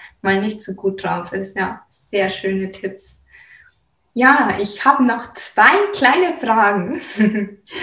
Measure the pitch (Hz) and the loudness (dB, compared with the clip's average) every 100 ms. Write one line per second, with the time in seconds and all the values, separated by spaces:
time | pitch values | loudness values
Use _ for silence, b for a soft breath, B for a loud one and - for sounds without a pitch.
0 | B B 196 196 214 214 - 190 190 190 | B B -2 0 0 -6 -10 -6 -4 -4
1 | 175 170 175 185 190 - 185 - _ _ | -4 -6 -6 -8 -8 -6 -6 -8 _ _
2 | _ 202 190 - 196 190 190 - 190 - | _ -2 -2 -2 -4 -4 -4 -8 -10 -10
3 | - - _ b b b b b _ _ | -20 -20 _ b b b b b _ _
4 | _ 233 254 285 269 196 202 - 269 262 | _ 2 4 4 2 -2 -4 -2 0 2
5 | 247 226 - - - - 233 370 403 - | 2 0 -6 -14 -6 4 4 4 2 2
6 | 262 311 359 - 226 226 202 202 180 302 | 4 4 2 0 0 2 4 2 -2 -6
7 | - 214 214 214 196 - - B | -6 0 0 0 -6 -10 -16 B